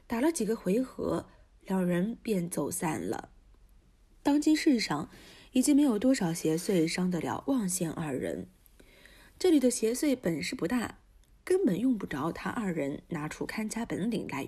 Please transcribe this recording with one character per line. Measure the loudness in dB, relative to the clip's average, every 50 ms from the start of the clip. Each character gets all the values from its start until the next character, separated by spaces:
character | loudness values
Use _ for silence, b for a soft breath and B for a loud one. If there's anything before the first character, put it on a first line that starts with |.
| b
打 | -6 -2 0
了 | 2 0 2
几 | 0 -2
个 | -2 -2
回 | -2 0 0 0 0
合， | 0 -2 -6 -6 -4 -2 -2 -4 -4 b b b b b b _
两 | -6 -4 -2 0 0
人 | 0 0 0 0 -2 -4 -6
便 | -4 -2 -2 -2 -2 -2
走 | -4 -4 -4 -4
散 | -4 -4 -4 -4 -4 -4
了。 | -4 -6 -6 -6 -8 -12 -20 -20 _ _ -20 _ -20 -20 _ _ _ _ _ _ _ _ _ _
当 | _ 2 2 2
今 | 4 4 2
世 | 4 4 4 4 4
上 | 2 -2 -4 -4 -4 B B B B B B B B B B
已 | 2
经 | 4 6 6
没 | 6
有 | 6 4 4 4
多 | 4 4 4
少 | 4 2 0 -2
邪 | 0 0 0 0 0
祟 | 0 2 2 2 2
伤 | 2 2 0 0 0
得 | 0 -2
了 | -2 -4 -4 -4 -2 0
望 | 0 0 0 0
羡 | -2 -2 -2 -4
二 | -4 -4 -4 -4 -4
人， | -4 -4 -4 -6 -6 -8 -12 -16 _ _ _ _ B B B B B B B B B B B B 0
这 | 2 4
里 | 4 6
的 | 4 4
邪 | 2 2 0 0 0
祟 | 0 0 0 0
本 | 0 0 -2 -2 -2 -2
事 | -4 -4
不 | -4 -2 -2
大， | 0 -2 -2 -4 -8 -14 _ _ _ -20 _ _ _ _ _
根 | 0 2 4 4
本 | 2 2 2
用 | 2 0 0 0
不 | -2
着 | -4 -4 -4 -2 -4
他 | -4 -4 -6 -6
二 | -4 -2 -2 -2
人 | -2 -2 -2 -4 -4 -6 -8 -8
拿 | -8 -6 -6 -6
出 | -6 -6 -8
看 | -6 -4 -6 -6 -6
家 | -4 -6 -6
本 | -4 -4 -4 -2 -2
领 | -2 -2 -4 -6
来 | -6 -8 -6